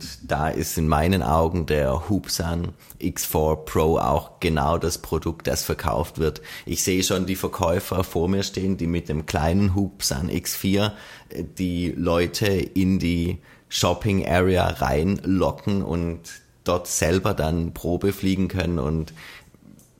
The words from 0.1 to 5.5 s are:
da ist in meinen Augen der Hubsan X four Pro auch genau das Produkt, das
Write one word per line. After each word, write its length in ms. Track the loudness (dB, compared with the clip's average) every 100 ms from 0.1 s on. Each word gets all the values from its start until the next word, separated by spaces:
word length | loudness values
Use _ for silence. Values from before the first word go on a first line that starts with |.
| -14
da 260 | -4 -2 0
ist 280 | -2 -2 0
in 120 | 2
meinen 340 | 4 4 2
Augen 440 | 2 2 2 0 0
der 420 | 2 2 0 0
Hubsan 640 | -2 -2 -4 -2 -4 -6 -8 -18 -6
X 280 | -6 -4 -2
four 380 | 2 2 2
Pro 340 | 0 2 4 4
auch 420 | 2 0 -2 -4
genau 380 | 0 2 2 2
das 200 | 0 -4
Produkt, 480 | -4 -2 -2 -4
das 160 | -2